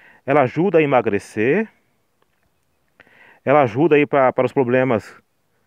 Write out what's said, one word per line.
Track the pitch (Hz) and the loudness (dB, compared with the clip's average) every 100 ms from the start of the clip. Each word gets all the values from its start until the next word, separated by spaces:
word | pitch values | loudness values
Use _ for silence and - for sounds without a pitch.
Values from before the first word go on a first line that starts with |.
| _ _ - | _ _ -2
Ela | 143 | 0
ajuda | 123 147 196 160 | 0 -2 0 0
a | |
emagrecer. | 147 127 107 101 - 110 113 180 220 _ _ _ _ _ _ _ _ _ _ _ _ _ _ _ - _ 127 | 2 0 0 -6 -6 -6 -2 -2 -6 _ _ _ _ _ _ _ _ _ _ _ _ _ _ _ -20 _ 0
Ela | 147 | 2
ajuda | 127 113 160 147 | 2 0 2 2
aí | 147 | 2
pra, | 143 131 | 0 0
para | 127 127 | 0 -2
os | |
problemas | 139 120 127 131 113 - - _ _ _ _ | -2 0 0 0 -2 -6 -20 _ _ _ _